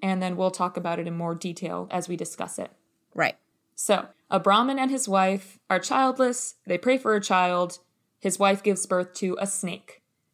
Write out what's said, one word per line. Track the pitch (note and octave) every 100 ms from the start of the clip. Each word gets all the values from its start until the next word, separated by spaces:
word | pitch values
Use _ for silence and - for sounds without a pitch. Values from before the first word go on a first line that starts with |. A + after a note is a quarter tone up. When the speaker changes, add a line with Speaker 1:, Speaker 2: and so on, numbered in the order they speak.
Speaker 1:
and | F#3+ F#3
then | F#3 F3+
we'll | F#3
talk | F#3 F#3 F3+
about | F3 E3+
it | E3+
in | E3+
more | E3+
detail | E3+ F3+ E3 E3 F3 F#3
as | F3+ F3
we | F3
discuss | F3 - - -
it. | - _ _ _ _
Speaker 2:
Right. | - D3 - _ _ _
Speaker 1:
So, | - - G3+ - _ -
a | F#3+
Brahmin | F#3 G3+ B3+ C4+
and | C4
his | C4+ A#3
wife | F#3+ F#3+ G3 - - -
are | F#3
childless. | - C4 C4 B3+ B3+ B3 - - -
They | F3
pray | B3 C4
for | A#3+
a | G#3+
child. | G3+ F#3 F3+ F3+ F3+ - _ _ _ _
His | G3 F#3
wife | G3 G3+
gives | G#3 F#3+ -
birth | F#3 F3+
to | - F#3+ -
a | G3
snake. | - F#3 D#3 - - _ _ _